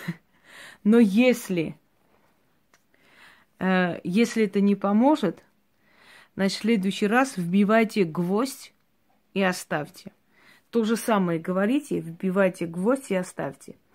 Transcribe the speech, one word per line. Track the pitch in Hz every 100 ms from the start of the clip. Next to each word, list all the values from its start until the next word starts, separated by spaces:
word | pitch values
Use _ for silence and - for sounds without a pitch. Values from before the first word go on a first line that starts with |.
| - - _
<laughs> | _ _ - - -
Но | 202 233
если, | 214 202 254 240 - 180 156 - _ _ _ _ _ _ _ _ _ _ _ _ _ _ - _ _ -
э, | 185 185 180 -
если | 175 185 233 226 214
это | 202
не | 202 196
поможет, | 202 208 262 302 175 - _ _ _ _ _ _ - - _ -
значит, | 190 -
в |
следующий | 214 233 190 190 208
раз | 240 269 185
вбивайте | 170 190 202 226 226 220
гвоздь | 170 156 175 202 269 - - _ _ _ _ _ _
и | 190
оставьте. | 190 180 - 160 147 - - _ _ _ _ _ _
То | 233
же | 214 226
самое | - 208 175 165
говорите, | 165 185 208 277 294 175
вбивайте | 165 165 190 190 190 185 170
гвоздь | 170 202 269 -
и | 190
оставьте. | 180 - 143 - - - _